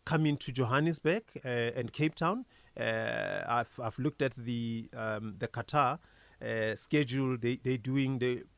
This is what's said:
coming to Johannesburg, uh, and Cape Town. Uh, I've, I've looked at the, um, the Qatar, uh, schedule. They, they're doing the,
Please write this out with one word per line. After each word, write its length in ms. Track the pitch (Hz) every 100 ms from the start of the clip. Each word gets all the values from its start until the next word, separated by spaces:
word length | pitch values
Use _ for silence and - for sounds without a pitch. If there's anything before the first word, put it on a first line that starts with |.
| -
coming 320 | 160 156 143
to 140 | -
Johannesburg, 720 | 127 117 131 160 160 151 202 - - 131
uh, 20 |
and 460 | 120 117 120 117
Cape 220 | - 156 -
Town. 300 | 170 226 247 - - -
Uh, 680 | 117 113 113 113 95 95 -
I've, 320 | 120 117 -
I've 180 | 117 -
looked 240 | 139 -
at 100 | 135 120
the, 540 | 117 120 117 113 110 120
um, 380 | 110 107 110 95
the 100 | 117
Qatar, 520 | 120 - 151 127 151 - - - -
uh, 320 | 113 113 110 104
schedule. 640 | - 151 127 131 131 127
They, 220 | 120 127
they're 140 | 131 127
doing 400 | 123 135 131 131
the, 260 | 123 123 -